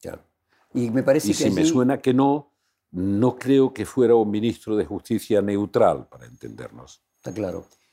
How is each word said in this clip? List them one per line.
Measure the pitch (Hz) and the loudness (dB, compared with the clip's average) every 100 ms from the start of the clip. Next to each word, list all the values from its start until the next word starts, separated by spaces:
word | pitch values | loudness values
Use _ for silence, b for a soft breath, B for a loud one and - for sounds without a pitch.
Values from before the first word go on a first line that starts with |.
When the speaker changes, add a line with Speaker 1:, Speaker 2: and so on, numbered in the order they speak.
Speaker 1:
Claro. | - - _ _ _ _ _ | -16 -16 _ _ _ _ _
Y | 127 120 | -4 -2
me | 127 | 0
parece | 135 151 147 | 2 2 0
Speaker 2:
Y | |
Speaker 1:
que | - | 0
Speaker 2:
si | 113 | 0
me | - | 2
Speaker 1:
allí | 160 | 2
Speaker 2:
suena | 135 127 139 | 2 0 0
que | 131 | 0
no, | 127 139 147 - _ _ _ _ | 2 2 0 -6 _ _ _ _
no | 90 95 101 123 123 | -6 -4 0 0 -2
creo | 127 135 131 | 2 2 2
que | 110 101 | -2 -6
fuera | 135 117 | 0 4
un | 117 107 | 4 2
ministro | 104 113 110 - 107 | -2 -4 -4 -4 -4
de | |
Justicia | 92 98 - 113 - 104 | -4 -8 -6 -6 0 0
neutral, | 101 101 104 120 98 73 - | 0 -2 -2 2 2 2 -8
para | - 60 | -20 -20
entendernos. | 60 58 53 57 58 64 - _ _ | -20 -18 -16 -18 -18 -20 -20 _ _
Speaker 1:
Está | - | -12
claro. | 104 95 85 - _ _ | -8 -6 -8 -14 _ _